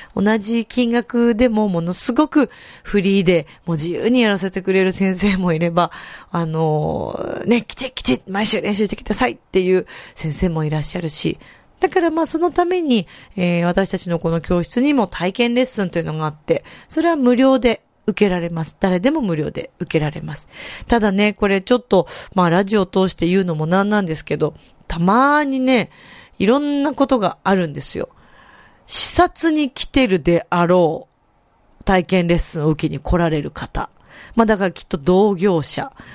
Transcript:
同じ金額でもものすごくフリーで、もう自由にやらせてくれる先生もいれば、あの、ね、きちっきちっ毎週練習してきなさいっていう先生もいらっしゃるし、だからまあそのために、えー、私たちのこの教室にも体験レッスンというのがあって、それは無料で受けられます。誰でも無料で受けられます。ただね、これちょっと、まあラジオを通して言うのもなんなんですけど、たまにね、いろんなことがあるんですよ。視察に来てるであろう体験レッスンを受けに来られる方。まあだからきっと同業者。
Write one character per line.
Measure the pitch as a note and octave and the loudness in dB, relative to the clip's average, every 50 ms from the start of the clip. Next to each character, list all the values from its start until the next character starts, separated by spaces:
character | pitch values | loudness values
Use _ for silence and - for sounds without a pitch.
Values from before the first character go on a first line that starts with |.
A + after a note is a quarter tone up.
| - - - | -20 -10 -4
同 | - G3 G#3 A3 A3+ | 0 2 2 2 0
じ | G3 G#3+ A#3 A#3 G#3+ | 0 -2 -2 -2 -4
金 | - - B3 B3 A#3 | -2 -2 -2 0 0
額 | A#3 A#3+ A#3+ - - A#3+ A#3 A#3 A3+ | 0 -2 -2 0 0 2 2 2 4
で | G#3 B3+ B3 | 4 2 2
も | A3 G#3+ G#3+ G#3 | 2 0 0 0
も | F3+ E3+ | 0 -2
の | E3 F3 | -2 -4
す | F3+ - - - A#3 | -4 -2 -2 0 2
ご | C4 D4+ D4+ | 0 0 2
く | - D4+ B3+ - - - - - - - | 2 2 0 0 -2 -12 -20 -20 -20 -18
フ | - - - G#3 | -6 -2 0 2
リ | F3+ G3 G3 G3 | 2 4 2 4
ー | F3+ | 4
で、 | F3 F3+ E3 C#3+ - - - _ | 4 2 2 0 -4 -12 -12 _
も | - E3+ | -6 -4
う | |
自 | D3+ D3+ E3+ | -4 -4 -4
由 | E3+ - - A3+ | -4 -2 0 2
に | B3 B3+ | 2 4
や | A#3 G#3+ | 4 2
ら | G3+ F3+ | 2 0
せ | F#3 F#3+ | -2 -4
て | - G3 | -6 -4
く | F#3 F#3+ | -2 0
れ | F#3+ F#3+ F#3 | 0 2 2
る | F#3+ | 0
先 | F#3 - G3 F#3+ F#3+ | 0 0 -2 -2 0
生 | F#3 G#3 G#3 F#3+ | 0 0 0 0
も | F#3 F#3 F3+ | 0 0 0
い | D#3+ D#3 | 0 0
れ | F3 E3+ | 0 0
ば、 | E3 F3 E3+ D#3+ - - - - - - - - | 2 0 0 0 -4 -10 -18 -18 -18 -20 -12 -6
あ | - E3+ E3 | -4 -4 -4
の、 | D#3+ D#3+ D#3+ D#3+ D#3 D3+ D3+ D#3 D#3+ D3+ - - - - - - - - - - | -2 -2 -2 0 0 0 0 -2 -2 -4 -4 -6 -6 -8 -8 -8 -8 -10 -4 0
ね、 | - A#3+ A#3 | 0 0 0
き | - - - | 0 -2 -4
ち | - C4 B3+ | -4 -6 -4
っ | |
き | - - | -6 -2
ち | - - B3+ | 0 0 0
っ | - - | -2 -4
毎 | G3 F#3+ G3+ A3 | -6 -4 -2 0
週 | G#3 A3+ F#3 | 0 0 0
練 | - G3+ G#3 | -2 -2 -2
習 | G3 G#3+ | 0 -2
し | G3 | -2
て | - | -2
き | - - | -6 -6
な | - G3+ | -6 -2
さ | - B3+ - | -2 -2 -2
い | |
っ | - | -2
て | - _ _ - F#3+ | -8 _ _ 0 0
い | F#3 F3+ F#3 | 2 4 2
う | F#3 F3+ - - - - - - | 0 0 -4 -10 -18 -20 -16 -12
先 | - - D#3+ | -8 -6 -6
生 | D3 - F#3+ F3+ | -2 -2 -2 -2
も | D#3+ D#3+ D#3 | 0 -2 -2
い | D3+ | -2
ら | D#3 D#3 | -2 -4
っ | |
し | D3 - - | -4 -6 -6
ゃ | F3+ | -6
る | E3+ D#3 | -6 -6
し、 | - - - E3 - - - - - - _ _ _ _ | -4 -4 -4 -4 -4 -6 -12 -20 -20 -20 _ _ _ _
だ | - - | -4 0
か | - F#4 | 0 0
ら | E4+ E4 | 0 2
ま | D#4 E4 | 0 0
あ | D#4+ | -2
そ | - - D#4 | -2 -2 -2
の | F4 F4 | -2 0
た | - - F4+ | 0 0 0
め | F4 F#4 F4+ | 0 0 -2
に、 | E4 C#4+ B3 G#3+ E3 - - - - - _ | 0 2 0 0 0 -4 -10 -20 -20 -12 _
え | F#3+ F3+ F3 F3 E3+ | -2 -2 0 0 0
ー、 | E3+ | 0
私 | F3 F3 F#3+ G3 F#3 | 2 2 0 0 0
た | - F3+ | -4 -6
ち | - F3+ | -4 -4
の | E3+ E3 | -4 -2
こ | - E3 | -2 -2
の | E3 E3+ | -2 -2
教 | D#3 - F#3 F3 | -2 0 -2 -2
室 | E3 - - A#3+ | -2 -2 -2 0
に | C4 D4 D4 | 0 2 2
も | C4 G#3 | 2 0
体 | F#3 - - E3 F#3 F#3+ | -2 -4 -4 -4 -4 -2
験 | - A#3 A#3+ A#3+ | 0 0 0 2
レ | B3 | 0
ッ | B3+ | 0
ス | B3+ - A3 G3 | 0 -2 -4 -4
ン | F3 | -2
と | - E3+ | -4 -4
い | |
う | D#3+ | -4
の | D#3+ D#3 | -4 -4
が | D#3 D#3 | -4 -4
あ | D3+ | -6
っ | D3+ | -6
て、 | - _ - - - - - - - - - | -6 _ -2 -2 -2 -2 -8 -18 -20 -18 -6
そ | - D#4+ | -4 0
れ | D#4 E4+ | 0 0
は | E4 | 0
無 | D4 B3+ B3 B3 | 2 2 2 4
料 | A3+ C4+ C4+ C4+ B3+ | 4 4 4 4 4
で | G#3+ A#3+ A3 - _ _ _ _ _ | 2 0 0 -2 _ _ _ _ _
受 | - G3+ - G#3+ | -6 0 2 2
け | G3 | 2
ら | F3+ F3 | 2 0
れ | E3+ E3+ | -4 -4
ま | E3+ D#3+ D#3+ | -4 -6 -6
す。 | - - _ | -8 -4 _
誰 | - F#3+ F#3 F3+ | 0 0 2 2
で | F3+ C4+ | 2 0
も | D#4 D#4+ | 0 0
無 | B3 F#3+ E3 | -2 -2 -2
料 | D3+ D3 D3+ | -2 -4 -4
で | - - - - _ - | -6 -8 -12 -12 _ -10
受 | - - - D#3+ | -6 -2 -2 -2
け | |
ら | D3+ D3 | -2 -2
れ | D3 D#3 | -4 -6
ま | D#3 D#3 D3 | -10 -10 -12
す。 | - - - - - - - - - - - | -12 -14 -16 -18 -18 -16 -16 -16 -14 -2 0
た | A#3+ A#3 | 0 2
だ | G#3 G#3 | 2 2
ね、 | F#3+ G3 G#3 G#3+ G3+ | 2 2 2 0 0
こ | - G#3+ G3 | 0 0 0
れ | G3 G3 | 0 0
ち | F#3+ - | 2 2
ょ | G3+ | 0
っ | G3+ | 0
と、 | - - G#3+ F#3 E3+ - - - - - - | 2 2 2 2 2 0 -8 -16 -16 -4 0
ま | F#3+ F3+ | 2 2
あ | E3+ | 4
ラ | E3 F#3 G3+ | 4 2 2
ジ | F#3+ A3 G#3 | 2 0 0
オ | |
を | F#3 | 0
通 | F#3 - F#3+ F#3+ F3+ | 0 0 0 0 0
し | - | 0
て | - E3 | -2 0
言 | E3+ F#3 G3 | 0 2 0
う | F#3+ | 0
の | F3 D#3+ | 0 -2
も | D3+ D#3 | -4 -2
な | D#3+ F3+ F#3+ | 0 0 0
ん | G3 G#3 | 2 2
な | G#3+ G#3+ | 0 0
ん | G3 | 0
で | E3 D#3 | -2 -6
す | D3 - | -8 -6
け | - E3 C3+ | -6 -2 -2
ど、 | D#3+ C#3+ - - _ _ _ _ _ - | -2 -2 -4 -8 _ _ _ _ _ -8
た | F3 E3 | -4 0
ま | E3+ F#3 G#3 B3 C4+ C#4+ D4 D4+ D4 | 0 2 4 4 4 4 2 2 0
に | C#4 C4+ C4 | 0 -2 0
ね、 | C4 B3+ C4 A3+ F3 - - - - - - - - - _ - | 2 2 2 2 0 -2 -8 -18 -20 -20 -20 -20 -20 -16 _ -2
い | F#3+ | 2
ろ | G3 B3 C#4+ | 2 2 2
ん | D4 D4 C#4+ C#4+ | 2 0 0 0
な | C#4 D4+ C#4 | 0 -2 0
こ | - C#4 | 0 2
と | C4 C4+ A#3+ | 2 2 2
が | G3 F3 - - - | 0 -2 -4 -4 0
あ | F#3 G3 | 0 0
る | F#3 F3 | 2 0
ん | D#3 C#3+ | -2 -6
で | - | -10
す | C3 - - - | -10 -10 -8 -8
よ。 | - - _ _ _ _ _ - - - - - - _ _ _ _ | -8 -10 _ _ _ _ _ -20 -20 -20 -20 -20 -20 _ _ _ _
視 | - - - - - | 0 2 2 2 4
察 | - - F4 F4+ - - - E4 | 4 2 2 2 0 -2 0 0
に | D#4 D4+ D4 B3+ | 0 0 -2 -2
来 | - - - | -4 -8 -10
て | - - C#4+ C4 | -2 2 2 4
る | G#3 F#3 F3 | 4 2 2
で | C3+ F3 E3+ E3 - - | 2 2 0 0 0 -2
あ | - F3 F3 | 0 0 2
ろ | E3+ F3+ F#3 F3 D#3 D#3+ - - - _ _ _ _ _ _ _ _ _ _ _ _ _ - | 4 4 4 4 2 0 -4 -10 -16 _ _ _ _ _ _ _ _ _ _ _ _ _ -6
う | - | -2
体 | - G3 F#3 F3 | 2 2 2 2
験 | - F#3+ F#3 F3 | 2 0 0 2
レ | E3+ F3 | 2 2
ッ | E3 | 0
ス | - - - D#3+ | 0 -2 -4 -2
ン | D3 | 0
を | D#3 | 0
受 | D3+ D3+ - D#3 | 0 0 -2 -4
け | |
に | D3 C#3 | -4 -6
来 | - - F3+ E3+ | -2 -2 0 0
ら | E3+ D#3+ | 2 0
れ | D#3 D3 | -2 -4
る | C#3 - | -6 -8
方。 | - - - - - - - - _ _ _ _ - - - - - | -10 -12 -12 -8 -8 -8 -8 -8 _ _ _ _ -20 -20 -20 -2 0
ま | A3+ A3+ | 2 4
あ | |
だ | G#3+ A3 | 4 2
か | F3+ G3+ | 2 0
ら | F3+ | -2
き | - - - | -4 -6 -8
っ | |
と | - - | -8 -8
同 | D#3 C3+ D#3+ F3+ F#3+ G#3 G#3+ G3+ | -2 0 2 4 4 4 2 2
業 | D#3+ F#3 G#3 F3+ D#3+ | 2 0 0 2 0
者。 | C#3+ - - - - C4+ - - - - | -2 -4 -6 -6 -8 -8 -12 -18 -20 -20